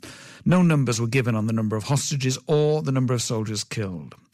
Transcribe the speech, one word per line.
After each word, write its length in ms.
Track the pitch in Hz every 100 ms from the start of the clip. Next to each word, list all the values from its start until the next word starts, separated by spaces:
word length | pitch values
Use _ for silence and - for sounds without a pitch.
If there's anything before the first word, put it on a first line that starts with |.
| - - - -
No 160 | - 180
numbers 400 | 175 151 123 113
were 60 | 117
given 300 | 135 120 110
on 100 | 110
the 80 |
number 220 | 113 110 110
of 80 |
hostages 520 | 101 139 - 143 131 131 -
or 340 | 151 151 151
the 100 | 151
number 220 | 131 127
of 80 | 123
soldiers 400 | - 117 107 104
killed. 540 | - - 98 87 69 - _